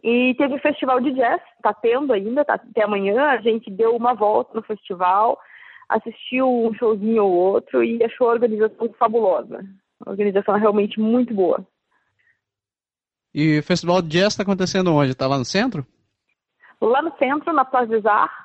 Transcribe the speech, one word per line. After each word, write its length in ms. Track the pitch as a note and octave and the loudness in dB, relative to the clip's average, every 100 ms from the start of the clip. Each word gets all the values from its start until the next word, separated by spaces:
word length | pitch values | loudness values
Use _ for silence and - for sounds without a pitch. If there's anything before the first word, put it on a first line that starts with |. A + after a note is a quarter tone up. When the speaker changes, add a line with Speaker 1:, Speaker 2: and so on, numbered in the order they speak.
Speaker 1:
E 320 | A3+ A#3+ B3+ B3 | 2 2 2 0
teve 160 | C#4 | -2
o 60 | C4+ | 0
festival 400 | D4 C#4+ C4 B3+ | -2 -2 0 0
de 120 | B3+ | 0
jazz, 280 | C4 A#3+ F4 - _ | 0 0 -2 -8 _
tá 100 | A3 | -4
tendo 380 | G#3 A3+ A#3+ C#4+ | 0 0 0 0
ainda, 320 | G#3+ G3+ C4 | -2 0 -2
tá 100 | D4 | 0
até 280 | - - - | -2 -2 -2
amanhã. 440 | G#3 G3+ G3 A3 D4 | 0 0 0 2 2
A 80 | A#3+ | 2
gente 300 | A3 A3+ A3 | 0 -2 -6
deu 240 | F#3+ A3+ | -2 0
uma 200 | A#3 A#3+ | 2 0
volta 380 | A#3 G#3 A3 B3+ | 0 0 0 -2
no 80 | A3 | -10
festival, 760 | - G#3+ - F3+ F3+ F#3+ A#3 - - - - - _ | -10 -12 -10 -2 0 2 2 -2 -8 -20 -20 -20 _
assistiu 600 | A3 A#3 A3 - B3+ C4 B3 A3+ | -4 -4 -16 -6 0 0 2 -2
um 60 | |
showzinho 480 | A3 A#3 G#3+ G#3+ A3+ | 0 -2 0 0 2
ou 60 | G3+ | 2
outro 520 | F3 F#3 A3+ - B3+ | 2 2 0 0 0
e 180 | A#3 A#3 | 0 0
achou 260 | A3+ - A#3+ | -2 0 0
a 40 | |
organização 600 | A#3 A#3 G#3+ G#3+ G#3+ A3+ - | 2 0 0 -2 -2 -8 -2
fabulosa. 640 | A#3 A3+ G#3 D#3 - - G3 G3 _ _ | 0 2 0 0 -4 -14 -16 -20 _ _
A 60 | - | -12
organização 460 | G3 G#3 F#3+ G3+ G3+ | -4 0 0 0 2
é 20 | |
realmente 400 | G#3+ G#3 G#3 G#3+ | 2 2 -2 -2
muito 360 | A3 B3 A#3+ | 0 2 0
boa. 300 | G#3 F#3 - F#3+ _ _ _ _ _ _ _ _ _ _ _ _ _ _ _ _ | 0 0 0 -6 _ _ _ _ _ _ _ _ _ _ _ _ _ _ _ _
Speaker 2:
E 240 | C#3+ D#3 D3+ | -2 2 2
o 40 | |
festival 400 | - F3+ E3 F3+ | 0 -2 2 0
de 60 | E3+ | 0
jazz 260 | E3 G3+ | 0 0
tá 80 | G#3 | 0
acontecendo 500 | G3+ F#3+ F#3 F#3+ F#3 | -2 -2 -2 0 2
onde? 200 | D3+ C#3 | 2 2
Tá 120 | C3 C3+ | 0 -2
lá 120 | C#3 | -2
no 60 | |
centro? 420 | B2 F#3+ B3+ F3 B2+ _ _ _ _ _ _ _ - _ | -2 -2 -2 -4 -10 _ _ _ _ _ _ _ -20 _
Speaker 1:
Lá 200 | A3 B3+ | 0 0
no 120 | D#4+ - | -2 -2
centro, 360 | B3+ D4 E4+ | -2 -2 0
na 120 | D#4 | 0
Plaza 220 | C4 B3+ A#3 | 0 0 0
des 180 | A3 | 0
Arts. 320 | G#3 G#3 - - | 0 0 0 -6